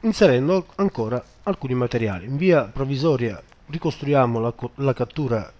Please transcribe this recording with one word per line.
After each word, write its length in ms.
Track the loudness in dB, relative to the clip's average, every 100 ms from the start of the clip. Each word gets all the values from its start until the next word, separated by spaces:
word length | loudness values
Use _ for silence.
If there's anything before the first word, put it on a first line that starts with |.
inserendo 640 | -2 4 6 6 4 0 -2 -2
ancora 480 | -2 -2 -4 -4 -8 -12
alcuni 320 | -6 -6 -2
materiali. 540 | -2 0 0 -2 -4 -6
In 100 | -2
via 280 | 2 2 2
provvisoria 760 | -4 -4 -2 0 0 -2 -6 -16 -20 -12
ricostruiamo 760 | -6 -6 -6 0 2 4 2
la 120 | -2
co-, 180 | -4 -10 -4
la 180 | -2
cattura 580 | 0 -4 -4 -2 -2 -4 -16